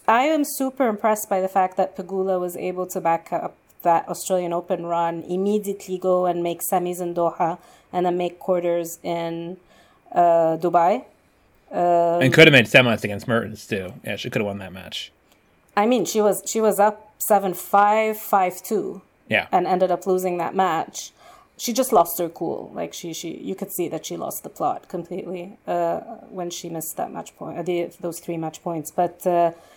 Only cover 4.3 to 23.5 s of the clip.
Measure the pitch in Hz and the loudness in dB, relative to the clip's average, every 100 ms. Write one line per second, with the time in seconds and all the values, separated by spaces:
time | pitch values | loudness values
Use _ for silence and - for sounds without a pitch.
4.3 | 185 170 170 175 175 170 170 170 170 - | -2 0 -4 -2 -4 -2 -2 0 -2 -4
5.3 | 185 202 208 202 202 - 185 185 180 180 | -2 0 0 -2 -8 -6 -2 2 2 2
6.3 | 175 170 170 - 185 180 180 175 170 170 | 0 -2 -4 -2 0 -2 -4 -4 0 0
7.3 | - 170 180 - - _ 180 180 180 175 | 0 -2 -2 -12 -20 _ -2 0 0 -4
8.3 | 175 - 180 175 170 165 - 180 170 170 | -6 -2 0 0 -2 -2 -8 -6 -4 -4
9.3 | 165 170 185 _ _ _ _ - 175 175 | -6 -10 -12 _ _ _ _ -4 2 4
10.3 | 170 160 160 170 170 170 247 - _ _ | 6 4 2 2 4 4 0 -4 _ _
11.3 | _ _ _ - 180 175 170 170 170 131 | _ _ _ -8 0 2 4 4 4 4
12.3 | 156 160 135 107 135 127 107 104 101 - | 8 8 8 8 6 6 2 -2 -6 -2
13.3 | 113 - - - 101 90 - - 101 127 | -2 -2 -10 -6 -6 -6 -10 -8 -8 -4
14.3 | 123 101 98 92 92 92 - - _ _ | -2 -2 -6 -10 -14 -14 -14 -14 _ _
15.3 | _ _ _ _ 202 220 247 170 220 208 | _ _ _ _ 0 2 2 2 2 2
16.3 | - - 226 214 196 214 214 - - - | 2 -2 0 2 4 4 2 -12 -6 2
17.3 | 202 196 175 - 202 208 220 220 214 - | 2 2 -6 2 4 6 4 2 -2 0
18.3 | 202 180 180 - 214 - 190 - _ - | 2 2 -2 -4 -4 -4 -10 -18 _ -2
19.3 | - - 190 180 180 185 180 190 185 180 | -2 2 0 2 2 2 0 0 0 0
20.3 | 175 170 190 185 160 - - - _ - | -2 -2 0 0 0 -4 -10 -14 _ -20
21.3 | - _ - - 226 254 196 170 - 170 | -20 _ -10 -4 -2 2 4 2 0 -6
22.3 | - 165 - - - 165 - 170 160 165 | -4 -6 -6 -8 -10 -10 -10 -12 -10 -10
23.3 | - 196 | -10 -8